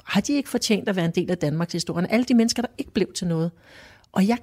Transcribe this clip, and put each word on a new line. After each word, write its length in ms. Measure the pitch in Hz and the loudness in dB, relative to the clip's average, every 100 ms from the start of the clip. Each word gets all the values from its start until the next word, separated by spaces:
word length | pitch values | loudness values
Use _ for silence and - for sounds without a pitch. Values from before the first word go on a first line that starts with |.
Har 160 | - 196 | -4 -2
de 120 | - | 0
ikke 160 | 285 262 | 0 -2
fortjent 400 | 240 - 202 - | -2 0 0 0
at 80 | 190 | 0
være 80 | |
en 60 | 170 | 0
del 200 | 170 175 | 0 -2
af 80 | 180 | 0
Danmarkshistorien? 680 | 151 151 170 175 - 170 175 | 0 -2 -2 -4 -4 -4 0
Alle 140 | 220 | 0
de 100 | 247 | 4
mennesker, 280 | 240 226 - | 4 4 0
der 80 | 233 - | -6 -6
ikke 140 | - | -6
blev 200 | - 185 | -2 -2
til 140 | - 180 | -2 -2
noget?" 240 | 165 165 - - - - - _ | 0 -2 -4 -16 -20 -20 -20 _
Og 160 | - 196 | 0 2
jeg 100 | 247 | 2